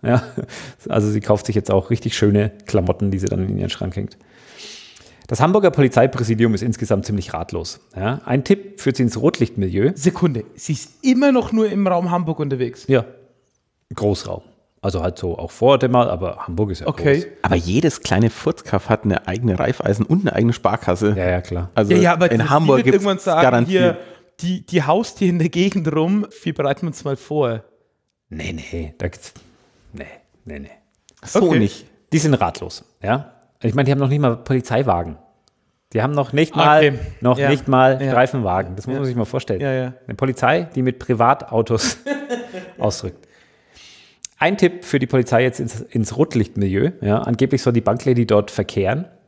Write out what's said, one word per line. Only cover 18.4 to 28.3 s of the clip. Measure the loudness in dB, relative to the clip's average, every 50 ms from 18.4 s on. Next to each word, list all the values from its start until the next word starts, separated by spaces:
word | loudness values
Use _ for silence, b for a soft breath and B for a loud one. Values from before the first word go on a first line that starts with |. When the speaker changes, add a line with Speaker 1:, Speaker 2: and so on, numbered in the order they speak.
| -4 -4 -4 -4 -8 -4 -4 -4 0 0
Speaker 3:
hat | -2 0 2
eine | 0 -2 0 -2 -6
eigene | -6 -2 -2 -2 0 0
Raiffeisen | 0 -2 -2 -2 0 -2 0 0 0
und | 0 0 0
eine | 0 0 0
eigene | 2 2 2 0
Sparkasse. | 0 0 -2 -2 0 -2 -2 -2 0 2 0 0 0
Speaker 1:
Ja, | 0 0
ja, | 0 -2
klar. | -2 -4 -6 -6 -6 -4 _
Speaker 3:
Also | 0 2 4 4
Speaker 2:
Ja, | 4
ja, | 6 4 4
aber | 2 2 2
Speaker 3:
in | 2 2
Speaker 2:
die, | 2 2
Speaker 3:
Hamburg | 2 2 4 4 4 4
Speaker 2:
die | 6
wird | 4 4
Speaker 3:
gibt's | 4 2
Speaker 2:
irgendwann | 0 -2 -2
sagen, | -2 0 2 4
Speaker 3:
garantiert. | 4 4 4 4 2 2 2 4
Speaker 2:
hier, | 4 2 2 0 B B B B B B _ _
die, | -6 -6 -6 -6 -8
die | -2 -2 0 2
Haustier | 2 2 0 0 -4 -4 0 0 0
in | 2 2
der | 0 0
Gegend | 0 0 0 0 0 -2 -2 -2
rum, | 0 0 0 2 0 0 -2 -4 -10 -10 -8
wir | -8 -4
bereiten | -2 -2 -2 -2 -2 -4
uns | -8 -8 -8 -6
mal | -6 -6
vor. | -6 -6 -6 -2 0 0 0 -2 -4 -8 _ _ _ _ _ _ _ _ _ _ _ _
Speaker 1:
Nee, | _